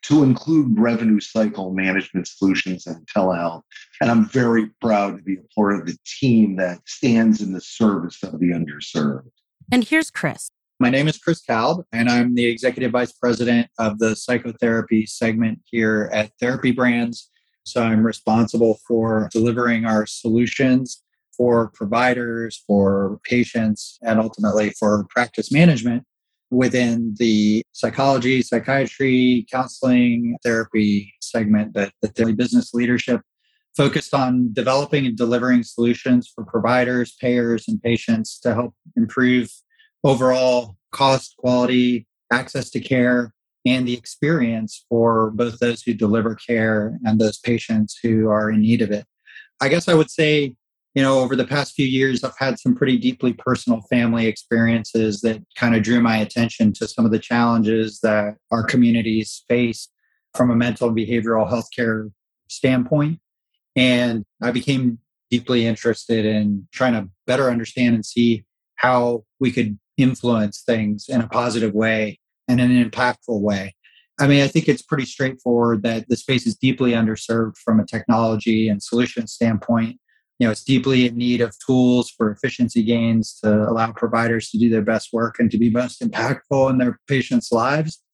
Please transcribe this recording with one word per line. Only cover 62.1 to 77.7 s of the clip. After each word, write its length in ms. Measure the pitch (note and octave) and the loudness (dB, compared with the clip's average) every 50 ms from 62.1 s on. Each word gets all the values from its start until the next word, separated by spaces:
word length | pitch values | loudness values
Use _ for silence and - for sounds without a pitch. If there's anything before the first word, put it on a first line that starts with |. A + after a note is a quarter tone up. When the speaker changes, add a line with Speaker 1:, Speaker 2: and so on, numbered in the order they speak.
| - _ _ _ _ _ _ _ | -16 _ _ _ _ _ _ _
Speaker 3:
standpoint. 720 | - - - C3 C3 B2+ B2 - D#3+ D3 D3 D3+ E3 - _ _ _ _ _ _ _ _ _ _ _ | -16 -4 -2 0 0 0 0 0 0 -2 0 -2 -4 -6 _ _ _ _ _ _ _ _ _ _ _
And 500 | C3 B2+ B2+ B2 B2 B2 A#2+ A2+ A2+ G2+ _ _ _ | 0 2 2 2 2 0 0 -2 -4 -6 _ _ _
I 120 | A2+ A#2+ A#2 | -6 -4 -4
became 480 | B2 - - C#3 C3 C3 B2 A#2 A#2 _ _ _ _ _ _ | -4 -2 -2 -2 0 0 -2 -2 -4 _ _ _ _ _ _
deeply 360 | - B2 B2 - B2+ A#2+ A#2 | -4 -4 -2 0 0 2 2
interested 580 | A#2 A2 - - A#2+ G#2+ - - - A#2+ A2+ G#2+ | 0 -2 -2 -2 -2 -2 -2 -2 -2 -2 0 0
in 440 | G#2+ A2 G#2+ G#2+ G#2 G2+ G2 F#2+ _ - | 0 0 0 0 0 -2 -4 -6 _ -4
trying 200 | - C3 B2+ A#2 | -2 0 0 0
to 180 | A2 G2+ F#2 - _ _ | -2 -4 -8 -16 _ _
better 240 | - B2 C3+ C#3 B2+ | -2 0 0 0 0
understand 460 | A#2+ A#2 A2+ - - B2+ B2 A#2+ A#2 | 0 -2 -6 -6 -4 0 0 2 2
and 100 | A2 G#2+ | 0 -2
see 380 | - - A#2+ A#2+ A#2 A2+ A2 - _ _ _ _ _ _ | -4 0 2 2 2 2 0 -4 _ _ _ _ _ _
how 480 | - - B2+ B2+ B2 A#2+ A#2+ A#2+ A2+ - _ _ _ | -2 0 2 2 2 2 0 -2 -4 -8 _ _ _
we 100 | C3+ B2+ | -2 -2
could 280 | - C3 A#2+ G#2+ G#2 G2+ _ _ _ - | 0 0 -2 -4 -4 -10 _ _ _ 0
influence 640 | C3+ B2+ B2+ - - A#2+ A#2 A2+ G#2+ G2+ G#2 - - | 0 0 0 0 -2 0 0 0 0 -2 -4 -8 -4
things 440 | - A#2 A2 A2 G#2 G#2 G#2 - - | -2 -2 0 0 -2 -4 -6 -6 -4
in 140 | C3+ B2 A#2 | -2 -2 -2
a 60 | A#2 | -2
positive 460 | - B2 A#2+ B2 G#2+ A#2 A2 A2 G2 | -2 -2 -2 -2 -2 -2 -2 0 0
way 460 | G#2+ A2 A2 A2 A2 G#2+ G#2+ F2 _ _ _ _ _ _ - | 0 0 0 0 -2 -2 -4 -8 _ _ _ _ _ _ 0
and 120 | B2 B2 | 0 2
in 100 | B2 B2 | 4 4
an 200 | B2+ B2 A#2+ A2 | 4 4 2 0
impactful 500 | - - B2+ B2 A#2+ _ _ - A#2 G#2 | 0 -2 -2 -2 -2 _ _ -6 -4 -2
way. 340 | G2+ G#2 G#2 G2 F#2+ G2 - _ _ - _ _ _ _ _ - | 0 0 0 -2 -4 -8 -14 _ _ -20 _ _ _ _ _ 0
I 60 | D3 | 2
mean, 160 | C#3 C#3+ C#3+ C#3 | 4 4 4 4
I 60 | C3+ | 2
think 200 | - E3+ D3+ - | 0 0 2 2
it's 140 | C#3+ B2+ - | 0 0 -2
pretty 240 | _ D#3+ C#3+ C3 | _ -4 -4 -4
straightforward 760 | - - - C#3 C3 C3 - _ B2 A#2+ A#2+ A#2 A#2 A#2 G#2+ G#2 | -6 -6 -4 -4 -4 -4 -6 _ 0 2 2 2 2 0 0 -2
that 240 | A#2 A2+ A2+ A2 - | -2 -4 -4 -2 -2
the 80 | B2 | -4
space 300 | - - - C3+ B2 - | -4 -2 -2 -2 -2 0
is 80 | A#2 G#2 | -2 -4
deeply 380 | _ - C3 B2+ - C3 B2 A#2 | _ 0 -2 0 2 0 0 2
underserved 640 | A#2 A2+ A2 A2 G#2 - - A#2 A2+ A2+ A2 - _ | 2 0 0 -2 -4 -4 -4 -2 -2 -2 -4 -6 _
from 220 | - - | -4 0